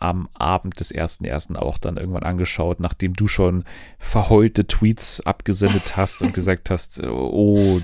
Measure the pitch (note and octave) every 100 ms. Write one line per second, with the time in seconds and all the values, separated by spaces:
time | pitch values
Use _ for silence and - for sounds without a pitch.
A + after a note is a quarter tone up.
0 | F2 F2+ - - D2+ F#2 F#2+ - - -
1 | E2 - E2+ D2+ - - - - - F2
2 | F2+ F2+ - F2+ F2+ - E2+ F2 F2 -
3 | F#2+ F2+ G#2 - F#2 F2+ - - - -
4 | - A2+ - G#2+ A2 - F#2+ - A2 A2+
5 | - - - - - F#2 G2 G2 - -
6 | F#2+ - - - F#2+ F#2 - F2+ - -
7 | - B1 C2 - G#2 G2+ G2 F2+